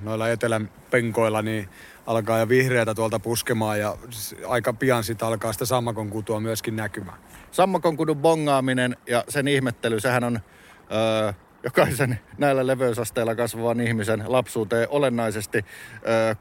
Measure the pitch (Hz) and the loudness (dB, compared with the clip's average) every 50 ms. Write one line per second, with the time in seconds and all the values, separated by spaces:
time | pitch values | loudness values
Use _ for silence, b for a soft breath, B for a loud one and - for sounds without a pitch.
0 | 101 107 110 110 113 117 117 104 123 117 113 107 107 95 - - - - - 123 | -8 -6 -4 -2 0 0 0 0 0 0 0 0 -2 -6 -10 -18 -4 0 0 0
1 | 117 113 101 117 113 110 107 110 107 110 110 107 98 87 B B B B B B | 0 0 2 2 2 2 2 0 0 -2 -2 -4 -6 -8 B B B B B B
2 | B 117 113 113 104 113 113 113 113 107 127 131 131 127 127 120 113 110 107 113 | B -2 -2 0 2 2 2 2 4 4 4 4 4 4 2 2 2 0 0 -2
3 | 113 110 117 110 - 117 120 117 - - 120 110 110 107 107 104 104 104 87 - | -2 -2 -2 -2 -2 -2 -2 -2 -2 -2 0 0 0 0 0 0 -2 -2 -4 -6
4 | - 123 120 107 98 - - - 90 92 123 120 113 127 117 - 135 131 123 117 | -12 -14 -12 -12 -12 -12 -12 -10 -4 -2 -2 0 0 -2 -2 2 2 2 4 2
5 | 107 104 113 104 117 113 113 101 - 113 104 - 127 113 131 123 117 120 107 113 | 2 -2 -4 -2 -2 -2 -2 -2 -2 -4 -4 -4 -2 0 0 0 0 -2 -4 -4
6 | 107 104 101 110 101 - 110 107 110 113 110 104 - 117 110 110 107 101 - 107 | -6 -6 -6 -6 -4 -4 -4 -2 -2 -4 -4 -4 -4 -6 -4 -4 -6 -6 -6 -10
7 | 98 90 - - B B B B B B - - 185 196 185 175 147 175 156 139 | -10 -12 -14 -18 B B B B B B 2 2 4 4 2 2 2 0 2 2
8 | 160 156 156 143 143 165 165 160 151 147 139 135 131 131 127 127 127 123 120 - | 0 0 0 2 4 4 4 4 2 2 2 2 2 2 2 2 2 0 -2 -4
9 | - - 120 120 107 - - 147 135 143 143 135 131 123 110 - - 113 113 107 | -4 0 0 0 0 0 -2 0 2 2 2 2 2 0 -2 -2 -2 0 0 0
10 | 95 127 123 123 120 120 120 107 B B B B B B B B B - 101 110 | 2 2 2 2 2 0 -2 -4 B B B B B B B B B -4 -2 0
11 | 113 113 110 110 107 101 95 - - - - - - 139 - 180 151 - 139 120 | 2 2 2 0 0 -2 -4 -8 -14 -20 -16 -10 -10 0 2 4 4 4 2 0
12 | 139 120 123 104 - - - - 147 139 135 135 127 131 135 123 131 123 110 120 | 0 0 -2 -4 -8 -12 -4 0 2 2 2 2 2 2 2 2 2 0 0 0
13 | 117 - - 123 113 113 113 110 120 107 - 113 113 117 117 120 120 117 117 110 | -4 -2 -2 0 0 0 0 0 -2 -2 -2 -2 -2 0 0 0 0 0 0 0
14 | 101 107 113 107 107 98 127 127 120 - - 120 107 95 117 117 117 - 143 147 | 0 0 0 -2 0 0 0 0 0 0 -2 -4 -2 0 0 0 0 0 2 2
15 | 143 131 120 117 113 110 101 110 104 - - 113 92 - - - - - - 110 | 2 2 2 0 0 -2 -2 -4 -6 -2 -2 -2 -2 -4 -10 -18 -18 -18 -16 -6
16 | - 110 117 113 113 113 113 - | -2 0 2 2 2 2 0 -4